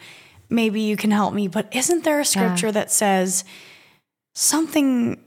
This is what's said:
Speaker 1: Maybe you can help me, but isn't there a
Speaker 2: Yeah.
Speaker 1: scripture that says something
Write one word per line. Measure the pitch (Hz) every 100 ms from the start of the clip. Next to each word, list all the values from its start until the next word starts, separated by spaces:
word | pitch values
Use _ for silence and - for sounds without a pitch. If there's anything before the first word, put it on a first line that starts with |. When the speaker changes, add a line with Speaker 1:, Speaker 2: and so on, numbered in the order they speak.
| - - - - -
Speaker 1:
Maybe | 233 220 208
you | 214 208
can | 214
help | 208 196
me, | 208 202
but | 220 214
isn't | 247 262 349 320
there | 294
a |
Speaker 2:
Yeah. |
Speaker 1:
scripture | 277 196 185 180 214
that | 214 -
says | - 208 190 185 185 - - - - - _ _ _ _ -
something | - 294 320 311 277 254 233 -